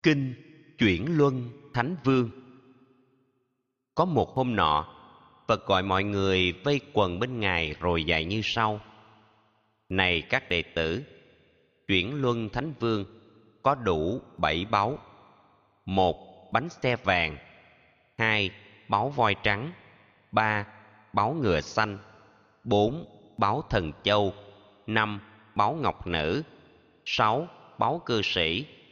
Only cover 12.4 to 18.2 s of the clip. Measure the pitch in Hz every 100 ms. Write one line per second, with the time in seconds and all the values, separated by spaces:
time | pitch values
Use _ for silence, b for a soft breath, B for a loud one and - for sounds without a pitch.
12.4 | 110 123 151 131 117 110 98 - - -
13.4 | _ _ 131 139 110 80 82 123 - -
14.4 | 76 80 104 104 107 151 - - - _
15.4 | _ _ _ _ - 95 92 - - -
16.4 | - 113 165 - 131 117 95 90 80 73
17.4 | - - - _ _ _ _ -